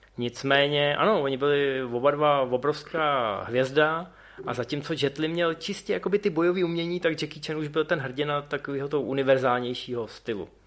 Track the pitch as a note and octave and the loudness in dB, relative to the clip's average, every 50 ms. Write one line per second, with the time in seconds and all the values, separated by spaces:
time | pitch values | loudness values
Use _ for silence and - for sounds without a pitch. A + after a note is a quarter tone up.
0 | _ - _ - A#2+ A#2+ A#2+ - - C#3 C#3 C#3 C#3+ C#3+ D3 D3 D3 D3 D3 - | _ -14 _ -6 -6 -6 -4 -4 0 2 4 4 4 4 2 2 2 2 2 2
1 | D3+ G3+ A3 F3 C#3+ C#3 C3+ B2+ C#3 D3 C#3+ C#3+ C#3+ C#3 C3+ C3 C3 A#2+ A#2 A#2+ | 2 4 4 2 2 0 0 0 2 2 2 2 2 0 0 -2 -2 -2 -2 2
2 | B2+ C#3+ C#3+ C#3+ D3+ D3+ C#3+ C#3 C3 A#2+ B2+ B2+ A#2+ C#3+ D3+ D3 - - - E3 | 2 2 4 4 4 4 4 4 2 2 0 0 0 0 -2 -2 -6 -6 -4 -2
3 | D#3 D3 C#3+ C3+ A#2+ A2 G2+ F#2+ F#2 G#2 A#2 B2 C3 C3 C3+ D3+ D3+ D#3 D#3+ E3 | 0 2 2 2 2 0 -2 -2 -4 -2 0 0 0 2 4 4 4 4 2 -2
4 | F3+ - - - - - - - - C3 A#2+ A#2+ A#2+ - D3 C#3+ C#3+ - E3 C#3 | -6 -8 -14 -20 -20 -20 -16 -10 -8 -6 -4 -4 -4 -4 -4 -6 -4 -4 -2 0
5 | C#3+ C#3 C#3 - D#3 D#3 E3 E3+ F3 E3 D#3+ D#3+ - - - - - - G3+ - | 0 -2 0 -2 -4 -2 -2 0 0 0 -2 -4 -6 -8 -8 -6 -4 -4 -2 -2
6 | - F#3+ F#3+ G3+ - G3+ D#3+ D#3 E3+ F3 F3+ F#3+ F3+ E3 E3+ E3+ E3+ E3+ F3 F3+ | 0 0 0 0 0 0 0 2 2 2 4 2 2 0 0 -2 -2 -2 -2 0
7 | F3 E3 D#3 D#3 D#3 D3 - D#3 D3 - D#3 D#3 D#3 D3 D3 D#3+ D3+ D3+ F3 D#3 | 0 -2 -2 -2 -4 -8 -8 -10 -8 -6 -4 -4 -4 -2 0 0 0 0 0 -2
8 | C3 C3 B2+ C3+ D3 D3 D3 D3 C#3+ - D3+ C#3 - - C#3 C3+ C#3 C#3+ D3+ D3 | -2 -4 -4 -4 -2 -2 -2 -2 -4 -4 -6 -6 -4 -4 -6 -4 -4 -2 -2 -2
9 | C3 G#2 C3+ C#3 C3+ C3 C3+ C3 C3 C3 B2 B2 B2 B2 B2+ - - - A#2+ A#2+ | 0 0 0 2 4 6 6 6 6 4 2 2 0 -2 -4 -6 -6 -6 -6 -6
10 | A2 G#2 - - - - A2+ G2 E2+ - - - _ | -6 -6 -10 -10 -6 -6 -6 -6 -6 -10 -14 -20 _